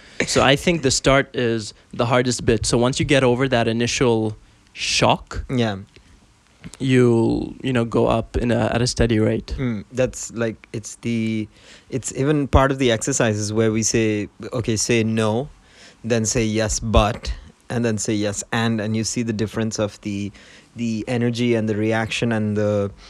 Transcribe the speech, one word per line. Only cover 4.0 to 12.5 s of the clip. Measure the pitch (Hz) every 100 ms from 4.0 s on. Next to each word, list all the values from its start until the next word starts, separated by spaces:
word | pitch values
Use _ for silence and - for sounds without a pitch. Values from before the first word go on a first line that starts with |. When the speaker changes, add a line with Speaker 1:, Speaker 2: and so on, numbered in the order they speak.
| 127 113 110 107 - _ _
Speaker 1:
shock, | - - - 113 156 - - -
Speaker 2:
Yeah. | 131 113 98 104 - - - _ _ _ _ - -
Speaker 1:
you'll, | 135 127 120 117 117 117 - -
you | 131
know, | 123 117
go | 120 117
up | 113 - -
in | 120
a, | 113 110
at | 117
a | 120
steady | - 117 110
rate. | 110 113 - -
Speaker 2:
Mm, | 127 107 -
that's | 127 127 - -
like, | 107 113 104 -
it's | 110 - -
the, | 120 117 110 110 107 - - - -
it's | 135 - -
even | 135 151
part | 139